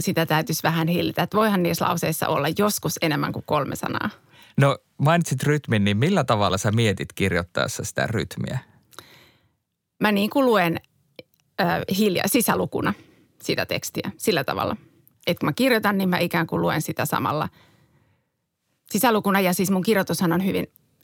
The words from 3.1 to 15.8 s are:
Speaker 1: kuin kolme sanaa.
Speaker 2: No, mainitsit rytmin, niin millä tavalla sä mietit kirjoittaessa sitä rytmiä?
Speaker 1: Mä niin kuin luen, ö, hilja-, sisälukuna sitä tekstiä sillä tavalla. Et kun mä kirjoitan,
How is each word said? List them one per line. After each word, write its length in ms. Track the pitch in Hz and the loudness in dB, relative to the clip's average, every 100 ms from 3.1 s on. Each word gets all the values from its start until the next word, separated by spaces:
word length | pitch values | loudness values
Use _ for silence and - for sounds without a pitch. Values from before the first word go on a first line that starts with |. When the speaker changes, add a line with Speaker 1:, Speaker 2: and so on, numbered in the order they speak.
| 143 - | -2 -4
Speaker 1:
kuin 120 | - - | -6 -2
kolme 300 | 147 - - | -2 -2 -6
sanaa. 340 | - - - - _ - - - | -6 -6 -6 -10 _ -20 -6 2
Speaker 2:
No, 220 | 139 - _ - | 2 2 _ -2
mainitsit 440 | 147 175 160 131 | 2 4 2 0
rytmin, 420 | 143 151 - 110 | 0 0 0 2
niin 120 | 101 104 | 2 2
millä 280 | 160 190 | 2 2
tavalla 340 | 127 107 95 95 | 2 2 2 2
sä 140 | 107 | 2
mietit 400 | 113 107 92 - | 2 2 0 -4
kirjoittaessa 720 | - 95 87 - - - - | -2 0 0 -2 -4 -4 -4
sitä 220 | - - 67 | -6 -4 -2
rytmiä? 520 | 107 - - - 127 - _ _ - - - - _ _ _ _ _ _ - | -2 -4 -6 -6 -8 -10 _ _ -20 -20 -20 -20 _ _ _ _ _ _ 0
Speaker 1:
Mä 120 | 214 | 2
niin 180 | 202 214 | 2 2
kuin 160 | 285 254 | 2 4
luen, 340 | 208 170 160 _ _ _ - - _ _ - | 4 2 -2 _ _ _ -20 -20 _ _ -2
ö, 40 | 175 170 - 190 | -2 0 -2 0
hilja-, 300 | 214 175 196 | 2 2 0
sisälukuna 680 | 247 - 185 180 - 190 - - _ _ _ | 0 2 0 -2 -2 -4 -4 -12 _ _ _
sitä 240 | - 175 - | -6 -4 -4
tekstiä 440 | - - - - - | -6 -6 -8 -8 -4
sillä 280 | 226 160 | -2 0
tavalla. 320 | - - - 220 - _ _ _ - | 0 -2 -4 -6 -12 _ _ _ -4
Et 120 | 175 | -2
kun 80 | 151 | -2
mä 60 | |
kirjoitan, 460 | 147 262 226 | 2 2 2